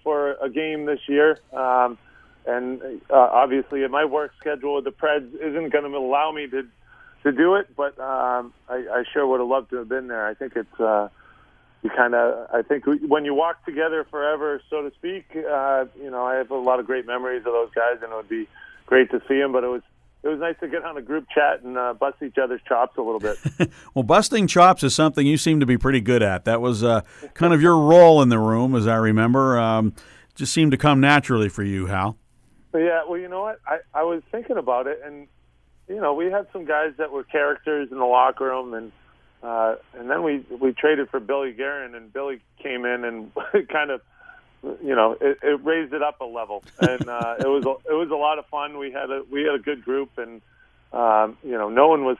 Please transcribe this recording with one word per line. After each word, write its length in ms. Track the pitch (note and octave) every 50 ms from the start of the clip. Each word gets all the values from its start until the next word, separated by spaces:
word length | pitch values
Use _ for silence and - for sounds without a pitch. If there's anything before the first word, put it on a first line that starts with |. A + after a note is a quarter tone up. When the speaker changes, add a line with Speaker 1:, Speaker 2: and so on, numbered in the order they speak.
| -
Speaker 1:
for 300 | D#3 D3+ D3 C#3+ C#3+ C#3 - C3+
a 60 | C3+
game 380 | A#2 D3+ D#3 D#3 D#3 D3+ D3
this 140 | D3 D3 - - -
year. 300 | C#3 C#3+ D3+ D#3 D3+ - _ _ -
Um, 460 | C3 C3 B2+ B2+ B2+ B2 A#2+ A#2 - _ _ _ - _ _ _ _ -
and, 340 | A#2+ A#2+ B2 B2+ B2+ C3 B2 - C3 A#2 - - -
uh, 40 | -
obviously, 720 | C3+ B2 - - B2 C3+ C3 C3 C3+ B2+ - C#3+ C#3 C3+ C3
my 180 | C3 D3 D#3
work 260 | C#3+ C3+ D3+ D3 C#3 _ -
schedule 360 | - D#3 D3 C3 B2+ C#3+ C#3+
with 80 | C#3+ B2+
the 80 | C3+ -
Preds 420 | - D#3+ D3+ D3 D3 C3 A#2+ C#3
isn't 360 | - D#3 D#3 C#3+ E3 E3 C#3+
gonna 180 | - D3 D3 C#3+
allow 440 | C#3 C#3 C3 B2+ C#3 C#3+ D3+ D#3+ D#3
me 140 | D3+ D3 C3
to, 180 | B2+ C3+ C3+ C#3 _ _ _ _ - - - - _ _ -
to 80 | C#3+ C3+
do 240 | B2+ E3 F3+ F#3+
it, 200 | G3+ G3 - _
but, 220 | - C#3+ C#3+ - -
um, 560 | C3 C3+ C3 C3 B2+ B2+ B2+ B2 A#2+ A#2+ - _ _
I, 100 | - B2
I 280 | B2+ A#2+ F#2+ A2 B2 A#2+ - -
sure 140 | D3 C#3
would 140 | C3 C3 B2
have 80 | B2 A#2+
loved 220 | C3 C3+ A#2 -
to 60 | B2+
have 140 | B2 A#2 A2
been 180 | C3 C3 B2+ B2
there. 180 | A#2+ A2+ G#2+
I 60 | G#2+ G#2+
think 240 | - C#3 B2+ -
it's, 240 | A#2+ G#2+ - _ -
uh, 300 | A#2 A2 G#2+ G#2 G#2 G2+ _ _ _ _ - _ _ _ _ _ _ _ _ _ -
you 80 | A2+
kinda, 580 | - C3+ B2 A#2+ A#2+ A#2+ A#2 A#2+ A#2+ A2+ A#2 - -
I 100 | A#2 A2+
think 240 | - D3 C#3 -
we, 100 | C#3 D3
when 300 | D3 D3+ C#3+ C#3+ D3+ D3
you 80 | C#3+ C#3+
walk 280 | C#3+ D#3+ E3+ E3 - -
together 400 | F3 D3 D3 D#3+ E3 D#3+ D#3+ C#3+ -
forever, 520 | - D3 C#3+ D3 D#3 C#3+ D3+ D3+ C#3+ C3 - -
so 100 | D3+ D3+
to 100 | C#3+ C#3 C#3
speak, 340 | _ - F3 F#3+ F#3+ D#3+ _ -
uh, 480 | D#3+ D#3 D3 D3 C3+ C3+ C#3 C3+ C3 C3 A#2+ - - C#3
you 80 | C3+
know, 140 | B2+ B2 B2
I 120 | B2+ C3
have 140 | C3 B2+ B2+
a 60 | C3+
lot 240 | C3 B2 B2+ B2+ B2
of 60 | A2+
great 200 | A2 C3 B2+ A#2
memories 340 | A#2 B2 B2 B2+ B2+ B2+ B2
of 120 | G#2+ A#2+ A#2
those 180 | A#2 A#2 G#2+ -
guys, 240 | A#2 A#2 A#2+ B2 A2+ A2+
and 80 | A2+
it 60 | A2+
would 120 | A2 G#2+ G#2+
be 200 | A2+ A2+ G#2+ - _ - - - - - _
great 240 | - C3 C3 B2+ -
to 100 | - A#2+ - -
see 100 | C3+ C#3
'em, 140 | C#3 C3+ B2+
but 120 | B2+ B2
it 40 | B2
was, 140 | B2 A#2+ - _ _ _ _ _ _ _ -
it 60 | D3
was 100 | D#3 C#3
nice 180 | E3 E3+ E3 -
to 80 | F3+ C#3+
get 160 | E3 E3+ D3
on 140 | E3 D#3 C#3+
a 40 | A#2+
group 240 | B2 D3+ D#3 C3 - -
chat 280 | D3+ D3 C#3 D#3+ - B2
and, 160 | B2 B2+ B2
uh, 160 | B2 B2 A#2
bust 280 | A2 C#3 C#3 C3 - D3+
each 140 | B2+ -
other's 240 | C#3 C3 B2 B2 A2+ -
chops 300 | - B2+ A#2 B2+ B2+ - -
a 40 | A#2+
little 180 | A2+ A2+ G#2+
bit. 180 | G2+ G#2+ G2+ - - C#3+ - -
Speaker 2:
<laughs> 120 | F3+ - - - - - -
Well, 80 | C3+ B2
busting 440 | G#2+ D#3+ G#3 G#3 - - A3 G3
chops 360 | D#3+ - F3+ F3 F#3 F3+ - -
is 120 | B2+ -
something 320 | - D#3 D#3 D3+ D3+ C#3
you 100 | C#3+ D#3
seem 240 | C#3+ - E3 D#3+ D3+
to 60 | C#3
be 120 | B2 B2 A2+
pretty 220 | A#2 C3 C#3 B2
good 220 | G2+ A2+ B2 A#2+ G#2+
at. 220 | G2+ F#2 F2+ -
That 160 | A2+ A2+ A#2
was, 240 | A#2+ B2+ A#2+ G#2 A#2
uh, 160 | A#2+ A#2 G#2+ - - - - - - -
kind 180 | - E3 E3+ E3+
of 80 | D3 D#3
your 160 | F3 E3+ D#3+
role 420 | D3 D3+ E3 F3+ F3 E3 D#3+ D3 C3+
in 60 | B2
the 100 | A#2 A2
room, 360 | A2 A2 A2 A2+ B2+ C3 C3
as 120 | A#2 G#2
I 100 | A2+ A2+
remember. 600 | A2+ A2+ A2 G#2+ A2 A2+ A#2 B2 C3+ C3+ C3 B2+ A#2
Um, 360 | A2+ A2 A2 A2+ A2 G#2+ - - - - - - - _ _
just 180 | - C#3 - -
seemed 200 | E3 D#3+ D3+ C3+
to 40 | B2
come 220 | - D3 C#3+ C3+
naturally 480 | C3+ C#3+ D3 D3 - - B2+ A2 G#2+ G2
for 140 | - - G2+
you, 240 | G2+ G2 F#2+ F#2
Hal. 300 | F2+ G2 F#2 F#2+ G#2+ G#2+ - _ _ _ _ _ _ _ _ _ _ -
Speaker 1:
Yeah, 280 | D#3+ E3 F3 E3 E3 D3+ E3
well, 100 | F3 F3+
you 100 | F3+ F3+
know 120 | F3+ F#3
what? 200 | G3+ A3 G#3+ - -
I, 120 | C#3 D3+ E3 - _ -
I 80 | D3 D#3+
was 200 | E3+ E3+ D#3+ - _
thinking 280 | - A#3 A#3 - B3+ F#3+
about 280 | C#3+ B2+ B2 B2 C3
it, 140 | C#3 D3+ D#3 C#3
and, 220 | D3 D3 C#3+ C#3+ - _ _ _ _ _ _ _ _ _ _ _ -
you 120 | F#3+ G#3+
know, 140 | F#3+ D3 C#3+
we 120 | D#3 E3+
had 200 | F#3 F#3+ G3+ G3+ G3+ -
some 140 | F#3+ E3
guys 260 | D3 D#3 D3+ D#3 D#3 C3+ C#3
that 120 | D#3 D3
were 140 | C#3+ C#3 B2
characters 640 | - - D3+ C#3+ C#3+ D3 - - D#3 D3+ D3 C#3+ A#2+
in 80 | C3+ C3+
the 60 | B2
locker 400 | B2 B2 B2 B2+ C3 B2+ - C3+
room, 300 | C3 B2+ C3 B2+ B2 A#2
and, 180 | A2+ A2+ G#2+ - _ _ _ _ _ _ _ _ _ -
uh, 340 | A#2+ A#2 A2+ A2+ A2 A2 - - _ -
and 140 | B2 A#2+ B2+
then 140 | C#3+ E3+ E3+
we, 220 | D#3 C#3+ C3+ B2+ - B2 A#2+
we 120 | C3+ C3 A#2+
traded 360 | - - D3+ D#3 C#3+ C3+ -
for 80 | - C3
Billy 340 | A2 G#2 C#3 C#3 C#3 C3 A2
Guerin, 440 | A2 C3+ C#3+ C#3+ C#3 C3 B2 A#2+
and 160 | A#2 A2+ G#2+ G2+
Billy 280 | C3+ C#3 C#3 C3+ A2+ _ _ _ - -
came 220 | C#3 C#3+ B2 B2
in 200 | B2 B2 B2 A#2+
and 280 | A#2 A#2 A2+ G#2+ G#2+ - - - - -
<laughs> 160 | G#3 - -
kind 220 | - D#3 D3 D3
of – 120 | C3+ A#2+ _ _ _ _ - - - - _ _ _ _ -
you 320 | C#3+ - - E3 C#3 C3
know, 220 | A#2 A2 A2+ A#2 -
it, 180 | C#3+ C#3 C#3 - -
it 220 | D3 C#3+ C#3 C#3
raised 280 | D#3 D#3+ E3 D#3+ B2+ C#3+
it 80 | C#3+ D3
up 180 | D3 D3 -
a 40 | C3+
level, 380 | A#2+ A#2 A#2 A2+ G#2 G#2 G2+ - - - -
and, 300 | - B2 B2+ B2 A#2+ B2
uh, 280 | A#2+ A#2+ A#2 A#2 A#2 A2
it 80 | C3+ C3+
was 160 | C#3 C#3+ B2
a, 260 | C3+ C3 B2+ - -
it 40 | -
was 160 | D#3+ F3 D3
a 40 | D#3
lot 240 | D3 D3 D3+ D#3 D3+
of 80 | C#3+
fun. 320 | - D3+ D3 D3 D3 D3 C#3+
We 140 | C#3 C3+ B2+
had 180 | C#3+ C#3 C3
a, 140 | C#3 C3+ C3+ -
we 120 | C3+ C#3+ D3+
had 120 | D#3 C#3+
a 20 | B2+
good 260 | - D3 D3 B2 G#2+
group, 260 | A#2 C3 C#3 C#3 B2+ -
and, 240 | - A#2 A#2 A#2 A2 _ _ _ _ _ _ _ _ _ _ -
um, 460 | A#2+ A#2+ A2+ A2 A2 A2 A2 A#2 - -
you 100 | C3 B2
know, 180 | A2+ G#2+ G#2
no 180 | A2 B2+ C#3+ D#3+
one 160 | D#3+ D3 C3+
was 140 | B2+ B2+ -